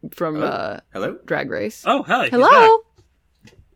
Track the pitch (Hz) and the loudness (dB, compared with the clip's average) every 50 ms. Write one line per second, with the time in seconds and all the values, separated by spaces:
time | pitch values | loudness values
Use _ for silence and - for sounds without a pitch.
0 | - - - - 170 160 156 151 - 139 - - - - 104 - _ _ _ - | -18 -18 -10 -8 -8 -8 -6 -6 -6 -6 -6 -6 -8 -10 -10 -12 _ _ _ -10
1 | 98 139 196 - _ - 165 147 139 135 - - 101 214 220 - - 175 233 277 | -8 -8 -10 -12 _ -8 -6 -6 -6 -6 -6 -6 -6 -8 -10 -10 -4 -4 -2 -2
2 | - - 196 254 240 247 247 247 254 427 539 554 466 440 453 453 - _ _ _ | -2 -2 -2 -2 -2 -2 0 2 4 6 6 6 6 6 4 2 0 _ _ _
3 | _ _ _ _ _ _ _ _ _ - _ _ _ _ _ | _ _ _ _ _ _ _ _ _ -20 _ _ _ _ _